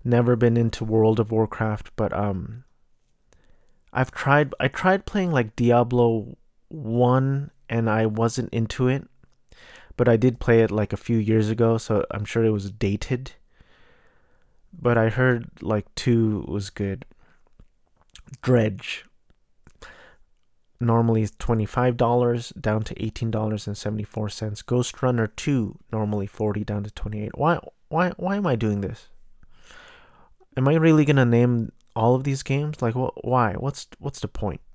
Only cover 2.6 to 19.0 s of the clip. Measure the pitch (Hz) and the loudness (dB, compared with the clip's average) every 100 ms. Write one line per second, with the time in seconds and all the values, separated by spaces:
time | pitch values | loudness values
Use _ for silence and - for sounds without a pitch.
2.6 | - _ _ _ _ _ _ _ _ - | -20 _ _ _ _ _ _ _ _ -20
3.6 | _ _ _ - 131 - 135 147 143 - | _ _ _ -2 -2 -2 2 4 2 -2
4.6 | 143 - 185 196 - 208 185 147 110 - | -4 0 2 2 0 -4 0 0 0 0
5.6 | 120 120 120 123 120 113 101 - _ _ | 4 4 4 2 2 2 -6 -16 _ _
6.6 | _ 160 117 117 123 127 135 139 143 _ | _ -12 -4 2 4 4 2 -2 -6 _
7.6 | - 113 113 110 113 107 117 127 117 117 | -6 -2 0 2 0 2 0 0 -4 -4
8.6 | 113 - 127 135 - _ _ _ _ - | -4 0 0 -2 -8 _ _ _ _ -20
9.6 | - - - - 117 113 127 117 - 113 | -20 -20 -16 0 4 6 4 2 4 4
10.6 | 110 104 104 - - 113 107 110 107 113 | 4 0 -2 -4 -2 0 2 2 2 0
11.6 | 113 113 - 107 - - 101 117 113 104 | 2 0 0 -2 -2 -6 -4 0 0 0
12.6 | 98 104 98 101 - 131 131 - _ _ | -6 -4 -4 -2 -4 -6 -6 -18 _ _
13.6 | _ _ - _ _ _ _ _ _ _ | _ _ -20 _ _ _ _ _ _ _
14.6 | _ 170 123 117 110 127 127 120 - - | _ -4 0 2 2 2 2 2 -4 -10
15.6 | - 107 - - - 117 110 104 - 98 | -4 -4 -4 -4 2 2 2 -2 -6 -8
16.6 | 98 - 101 98 - - - _ _ - | -8 -6 -6 -6 -12 -20 -20 _ _ -20
17.6 | - _ _ _ _ - - - 127 123 | -20 _ _ _ _ -20 -20 -8 2 4
18.6 | 110 95 - - | 2 -4 -12 -12